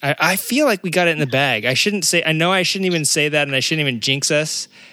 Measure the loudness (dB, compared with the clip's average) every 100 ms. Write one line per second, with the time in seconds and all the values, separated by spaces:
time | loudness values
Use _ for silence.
0 | -4 0 0 0 -2 0 2 0 0 2
1 | 2 2 0 0 0 0 0 0 0 0
2 | 0 0 0 0 2 2 0 -2 0 0
3 | 0 0 0 0 0 -2 -2 0 0 0
4 | -2 0 0 0 -2 -6 -10 -14 -20